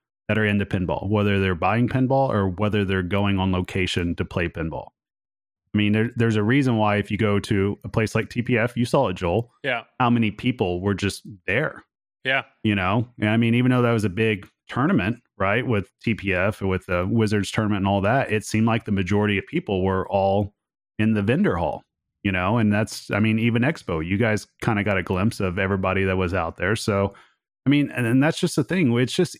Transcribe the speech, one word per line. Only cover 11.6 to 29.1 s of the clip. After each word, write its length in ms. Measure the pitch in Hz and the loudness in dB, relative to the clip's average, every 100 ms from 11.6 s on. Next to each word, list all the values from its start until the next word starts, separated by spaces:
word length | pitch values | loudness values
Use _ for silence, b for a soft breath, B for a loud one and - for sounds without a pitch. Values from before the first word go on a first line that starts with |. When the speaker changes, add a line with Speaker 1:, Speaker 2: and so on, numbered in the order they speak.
| 151 - - _ _ _ 131 | -2 -6 -16 _ _ _ -2
Speaker 2:
Yeah. 200 | 135 - _ | -2 -4 _
Speaker 1:
You 120 | 110 101 | 0 2
know, 340 | 92 107 120 - | 2 0 -2 -2
and 80 | 107 | 0
I 80 | 113 | 2
mean, 180 | 117 117 | 2 2
even 160 | 127 | 2
though 120 | 127 | 2
that 100 | 120 | 2
was 120 | 117 104 | 2 0
a 40 | |
big 400 | 90 113 107 101 _ - | 0 0 0 -6 _ -10
tournament, 540 | - 139 190 92 117 _ - | -4 0 0 0 -4 _ -4
right, 300 | 95 110 123 | 0 0 0
with 260 | 107 92 _ | -2 -2 _
T 140 | - 107 | -4 -2
P 180 | 95 | 0
F 300 | 90 95 107 | 0 0 0
and 80 | 95 | -2
with 160 | 92 - | -2 -2
the 200 | 90 92 | -2 0
Wizards 440 | 113 107 104 95 | 0 2 0 -2
tournament 300 | - 107 104 | -2 0 0
and 60 | 98 | 2
all 120 | 101 | 2
that, 320 | 98 131 123 | 2 0 0
it 120 | 107 - | -4 -2
seemed 200 | 107 113 | 0 2
like 200 | 113 - | 0 0
the 40 | |
majority 440 | 101 92 104 104 101 | -2 0 0 2 0
of 100 | - | -2
people 380 | 160 - 98 95 | -6 -2 0 0
were 240 | 95 92 | 0 -2
all 460 | 98 95 98 101 - _ _ _ - | 0 2 0 -2 -6 _ _ _ -2
in 140 | 110 | 0
the 100 | 107 | 0
vendor 340 | 101 131 196 90 | 0 0 0 0
hall, 260 | 82 50 - _ _ _ | -2 -6 -12 _ _ _
you 100 | 101 | -4
know, 240 | 92 92 120 | -2 0 2
and 160 | 107 | 2
that's, 380 | 104 107 - - | 2 -2 -6 -6
I 100 | 104 | 0
mean, 180 | 110 110 | 0 2
even 220 | 117 117 | 0 2
Expo, 420 | 123 165 - 85 82 | 0 -2 -4 -6 -2
you 120 | 98 | 0
guys 300 | 117 107 - _ | 0 0 -4 _
kinda 200 | - 107 | -2 0
got 140 | 101 98 | 0 0
a 60 | |
glimpse 380 | 87 92 104 - | 0 0 0 0
of 180 | 98 87 | -2 -2
everybody 460 | 95 98 95 95 95 | 0 0 0 0 0
that 120 | 92 | 0
was 160 | 92 | 0
out 240 | 92 82 - | -2 -4 -2
there. 180 | 87 110 | -2 -2
So, 380 | - 101 101 b b b _ _ - | 0 0 0 b b b _ _ 0
I 20 | |
mean, 200 | 143 143 | 2 2
and, 160 | - 120 | -2 0
and 160 | 123 | 2
that's 180 | 143 - | 2 0
just 160 | 175 - | -2 -2
the 80 | 131 | -2
thing. 320 | 175 151 117 | 0 2 2
It's 140 | 127 | 0